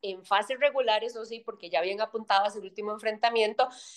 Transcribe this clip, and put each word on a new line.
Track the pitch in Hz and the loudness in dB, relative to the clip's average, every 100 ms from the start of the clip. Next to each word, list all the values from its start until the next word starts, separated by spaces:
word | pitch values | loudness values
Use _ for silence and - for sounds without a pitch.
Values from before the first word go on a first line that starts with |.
en | 196 185 170 | -10 -8 0
fases | 202 214 262 | 2 2 2
regulares, | 285 269 233 214 226 226 | 2 2 2 2 0 -8
o | |
sí, | 220 233 | -10 -12
porque | 233 208 175 | -12 -12 -4
ya | 180 | -2
bien | 180 202 | 0 -2
apuntado | 220 226 220 196 208 | -4 -6 2 2 2
hacia | 208 | -4
el | 190 | -12
último | 202 208 | -10 -8
enfrentamiento, | 214 220 214 233 233 214 214 254 - - | -4 -4 0 2 4 2 2 0 0 -20